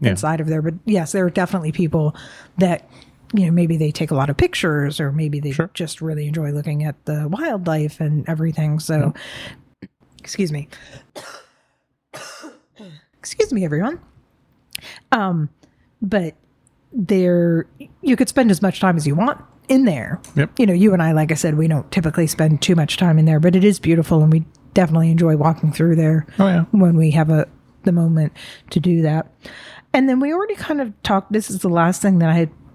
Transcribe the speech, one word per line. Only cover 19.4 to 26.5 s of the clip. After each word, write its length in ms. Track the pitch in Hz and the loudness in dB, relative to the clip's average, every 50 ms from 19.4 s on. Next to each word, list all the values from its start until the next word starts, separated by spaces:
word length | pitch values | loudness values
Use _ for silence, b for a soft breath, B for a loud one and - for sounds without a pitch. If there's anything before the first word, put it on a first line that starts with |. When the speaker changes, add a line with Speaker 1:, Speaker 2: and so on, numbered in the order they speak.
| - - _ _ _ - | -10 -18 _ _ _ 0
Speaker 2:
in 160 | 262 269 269 | 2 4 4
there. 360 | 214 156 123 104 - 170 - - - - | 2 2 -2 -4 -8 -8 -10 -10 -4 -2
Speaker 1:
Yep. 240 | 147 147 - - - | -2 -2 0 0 0
Speaker 2:
You 80 | 240 | 2
know, 60 | 202 | 2
you 200 | 175 180 202 214 | 4 4 4 4
and 100 | 185 175 | 4 4
I, 100 | 160 165 | 2 2
like 180 | 160 156 156 147 | 2 2 2 0
I 60 | 165 | 0
said, 200 | - - 165 151 | -2 0 0 0
we 120 | 151 160 160 | 2 2 2
don't 220 | 156 139 - - | 0 -2 -4 -4
typically 360 | - 196 160 156 - 180 165 | -2 -2 -2 0 0 0 0
spend 340 | 147 - - 156 156 151 147 | 0 0 0 2 2 2 2
too 140 | - - 180 | 2 2 2
much 220 | 165 147 - - | 2 2 0 -2
time 220 | - 190 170 156 160 | 0 2 4 4 4
in 60 | 156 | 4
there, 160 | 160 156 151 | 4 4 4
but 140 | 160 180 175 | 4 4 4
it 80 | 185 190 | 4 4
is 140 | 208 196 - | 4 2 2
beautiful, 440 | - 160 170 165 151 - 170 156 | 2 2 2 2 2 2 2 4
and 100 | 156 156 | 4 4
we 120 | 160 160 160 - - _ - - - | 4 2 0 -4 -10 _ -20 -2 0
definitely 360 | 196 180 156 160 165 165 165 | 2 2 2 2 2 2 2
enjoy 260 | 165 165 170 160 156 | 2 2 2 2 2
walking 360 | 147 147 165 160 - - 151 | 2 2 0 0 0 -2 -2
through 220 | 139 - 160 170 165 | 0 0 2 2 2
there 300 | 165 160 156 160 156 151 - - - | 2 2 2 2 0 -2 -2 -2 0
Speaker 1:
Oh, 80 | 196 | 2
yeah. 160 | 196 | 2